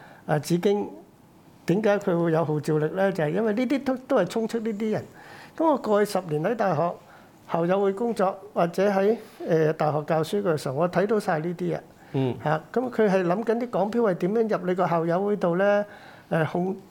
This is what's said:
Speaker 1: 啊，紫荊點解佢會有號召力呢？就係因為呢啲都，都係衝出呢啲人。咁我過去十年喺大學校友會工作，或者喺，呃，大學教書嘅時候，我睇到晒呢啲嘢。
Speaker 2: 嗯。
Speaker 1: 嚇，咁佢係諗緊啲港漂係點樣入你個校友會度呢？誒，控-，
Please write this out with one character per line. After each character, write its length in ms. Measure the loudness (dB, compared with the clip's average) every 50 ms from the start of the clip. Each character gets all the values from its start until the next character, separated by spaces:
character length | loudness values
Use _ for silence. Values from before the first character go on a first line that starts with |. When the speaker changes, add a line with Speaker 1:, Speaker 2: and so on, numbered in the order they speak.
| -20 -20 -20 -12 -4
Speaker 1:
啊， 140 | -2 -2 0
紫 180 | 0 0 0 2
荊 300 | 2 2 2 0 -2 -6 -10 -14 -20 -20 -20 -20 -20 -20 -20 -20 -20 -20 -20 -8 -2
點 160 | 0 0 2
解 160 | 2 2 2 2
佢 240 | 2 0 0 2 2
會 80 | 2
有 120 | 2 2 2
號 160 | 0 -2 -2
召 180 | 0 0 0 0
力 80 | 0 0 0
呢？ 180 | 0 0 0
就 120 | 0 0 -2
係 60 | -2
因 140 | 0 0 0
為 100 | 0 0
呢 140 | 0 0 0
啲 160 | 0 -2 -2
都， 140 | -2 -4 -4 -2 0
都 100 | 0 2
係 80 | 2 0
衝 200 | 0 -2 -4 -2
出 120 | -4 -4
呢 140 | -4 -4 -4
啲 180 | -4 -4 -2
人。 120 | -2 -4 -6 -8 -14 -20 -20 -20 -20 -20 -20 -12 -4 0
咁 80 | 2
我 120 | 2 2 2
過 280 | 2 2 2 2 2
去 60 | 2
十 100 | 0 -2 -2 -2
年 140 | -2 -2 0
喺 120 | 0 0
大 200 | 0 0 0 2
學 160 | 2 0 -2 -2 -6 -12 -20 -20 -20 -20 -20 -20 -20 -10 -4
校 140 | -2 0 2
友 160 | 2 2 2
會 120 | 2 0 0
工 200 | 0 -2 -2 0
作， 240 | 0 0 0 0 -4 -10 -8 -2
或 120 | 0 0 0
者 220 | 2 2 2 2
喺， 280 | 2 2 2 2 2 0 -4 -12 -16 -10 -2 0
呃， 260 | 2 2 4 2 2
大 180 | 0 0 0
學 100 | 0 0 0
教 200 | 0 0 0 0
書 180 | 0 -2 -2
嘅 160 | 0 0 -2 -2
時 120 | -2 -4
候， 60 | -2
我 140 | -2 -2 0
睇 160 | 0 0 0
到 140 | 2 0 0
晒 200 | 0 0 -2 -2
呢 160 | -2 -4 -6 -4
啲 180 | -4 -4 -4
嘢。 40 | -6 -8 -12 -20 -20 -14 -6 -4
Speaker 2:
嗯。 220 | -2 0 -2 -2 -2 -2
Speaker 1:
嚇， 180 | -2 -2 -2 -2 -4 -4
咁 160 | -2 -2 -2
佢 180 | 0 2 2 4
係 140 | 4 2 2
諗 200 | 2 0 0 0
緊 160 | -2 -2 -2
啲 100 | -2 -2
港 220 | -2 -2 0 0
漂 100 | 0 0 2
係 100 | 2 0
點 180 | 0 0 0 0
樣 220 | 0 0 0 0 -2
入 100 | -2 -2
你 80 | 0
個 120 | 0 0 2
校 180 | 2 2 2
友 200 | 2 0 0 0
會 100 | 0 -2
度 220 | 0 0 0 2 2
呢？ 280 | 4 4 4 2 0 -2 -8 -20 -20 -20 -20 -20 -8 -2
誒， 140 | 0 0 0 0
控-， 280 | 0 -2 -2 -2 -4 -6 -8 -6